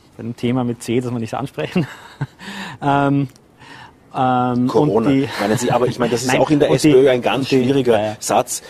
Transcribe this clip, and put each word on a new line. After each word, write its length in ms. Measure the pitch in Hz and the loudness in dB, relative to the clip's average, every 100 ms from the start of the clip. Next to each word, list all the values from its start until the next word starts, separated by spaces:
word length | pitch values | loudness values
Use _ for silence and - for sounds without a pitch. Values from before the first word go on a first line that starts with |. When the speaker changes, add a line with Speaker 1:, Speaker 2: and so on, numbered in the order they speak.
| _ - | _ -14
Speaker 1:
bei 60 | |
dem 140 | 113 120 | -12 -6
Thema 280 | 120 127 | -2 -2
mit 180 | 120 117 | -2 -6
C, 180 | - 117 | -2 -2
das 100 | 123 | -2
wir 80 | 120 | -6
nicht 160 | 113 | -6
ansprechen. 520 | 117 135 - 156 185 139 | -8 -8 -8 -4 -2 -4
<laughs> 340 | - - - 139 _ - - - - | -8 -20 -12 -12 _ -16 -14 -14 -4
Ähm, 460 | 143 143 139 139 135 - _ _ - - - _ _ | 0 2 2 0 -2 -8 _ _ -20 -20 -20 _ _
ähm, 540 | - 127 127 123 123 127 | -4 0 0 0 0 0
Speaker 2:
Corona, 260 | - 147 | 2 2
Speaker 1:
und 160 | 107 113 | 2 2
die 200 | 135 139 - | 0 0 -4
Speaker 2:
meinen 180 | 104 110 | -2 0
Sie, 140 | 120 | 0
aber 160 | 120 120 | 0 0
ich 140 | 110 | 0
meine, 100 | 117 | -2
das 120 | 117 | -2
ist 60 | 127 | 0
Speaker 1:
<laughs> 40 | |
Nein, 80 | 139 | 0
Speaker 2:
auch 100 | 139 | 2
in 80 | 147 | 2
der 100 | 143 | 2
Speaker 1:
und 120 | 139 | 4
die 60 | 151 | 6
Speaker 2:
S 60 | |
P 60 | 131 | 6
Ö 80 | 135 | 6
ein 140 | 127 | 2
ganz 220 | 110 120 | 0 -2
Speaker 1:
und 60 | 131 | 0
die 100 | 135 | 2
Speaker 2:
schwieriger 300 | 123 139 123 | 2 2 2
Speaker 1:
ja, 140 | 107 107 | 2 0
ja. 100 | 110 | -6
Speaker 2:
Satz. 420 | - 107 131 - - | 0 0 0 -6 -12